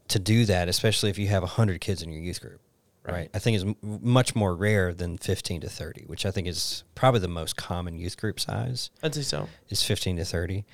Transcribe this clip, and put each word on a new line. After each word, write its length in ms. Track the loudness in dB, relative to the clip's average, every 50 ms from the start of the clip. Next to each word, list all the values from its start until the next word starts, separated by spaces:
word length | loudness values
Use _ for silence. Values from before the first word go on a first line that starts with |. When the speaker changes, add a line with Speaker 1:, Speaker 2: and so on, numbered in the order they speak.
| _ -2
Speaker 1:
to 100 | -2 0
do 260 | 4 4 6 6 6
that, 240 | 6 4 2 2 2
especially 400 | 0 2 2 2 2 4 0 0
if 100 | 0 0
you 100 | 0 2
have 140 | 2 2
a 40 | 2
hundred 340 | 0 2 2 4 4 2 -2
kids 220 | -2 -4 -4 -4
in 100 | -6 -8
your 80 | -8 -8
youth 200 | -6 -6 -6 -8
group. 180 | -10 -14 -18 -20 _ _ _ _ _ _ _ _ _
Speaker 2:
Right. 60 | -6 -6
Speaker 1:
Right. 160 | -6 -6 -4
I 60 | -6 0
think 160 | 2 2 2
it's 80 | 4 2
m-, 120 | 0 -4 -4 -8 -10 -8 -2
much 320 | 2 6 6 6 6 4 2
more 200 | 2 2 2 2
rare 380 | 2 2 4 4 4 4 2
than 240 | 0 -2 -4 -4 -4
fifteen 440 | -4 -2 -2 -2 -2 -2 -6 -6 -6
to 60 | -6 -8
thirty, 320 | -10 -10 -12 -12 -12 -14 -14
which 200 | -12 -8 -4 -2
I 40 | -2
think 160 | -2 -2 -4
is 380 | -4 -4 -4 -4 -4 -4 -8 -10 _ _
probably 260 | 4 6 6 6 6
the 80 | 2 0
most 280 | -2 -4 -4 -6 -6
common 400 | -6 -6 -6 -6 -4 -4 -6 -8 -6
youth 200 | -6 -8 -6 -4
group 200 | -4 -4 -4 -4
size 520 | -4 -2 -2 -2 -2 -2 -4 -6 -6 -10 -10 _
Speaker 2:
I'd 120 | -6 -4 -4
say 80 | -2
so. 260 | -4 -2 -4 -4 -4 -8 -10 -20 _ _
Speaker 1:
is 120 | -2 -2
fifteen 340 | 0 0 0 0 0 -2 0
to 80 | -2 -2
thirty. 380 | -2 -2 -2 -2 -2 -4 -4 -6 -8